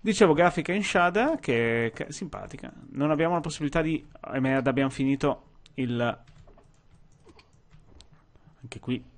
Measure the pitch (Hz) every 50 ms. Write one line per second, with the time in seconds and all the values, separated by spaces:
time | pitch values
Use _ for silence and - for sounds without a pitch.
0 | - 214 202 - 220 170 151 151 175 175 - 175 151 - 180 208 196 - - 190
1 | 175 175 175 208 240 302 330 - - - 123 117 117 117 113 117 117 113 113 -
2 | 151 - 151 - 196 190 - 95 95 - - - - - - - - - - 135
3 | 143 151 156 143 165 170 175 170 147 160 156 - 151 143 - 170 160 160 160 -
4 | - - - - - - - 135 131 131 135 135 123 135 123 135 139 135 127 -
5 | 135 135 139 131 - 143 127 - - - - - - - - - 127 120 120 120
6 | 120 117 - - - - - - - - - - - - - _ _ - - -
7 | - - - - - - - - _ _ - - _ _ - 156 - - - -
8 | - - - _ _ _ _ - - - - _ - 120 - 104 - 123 127 -
9 | - - -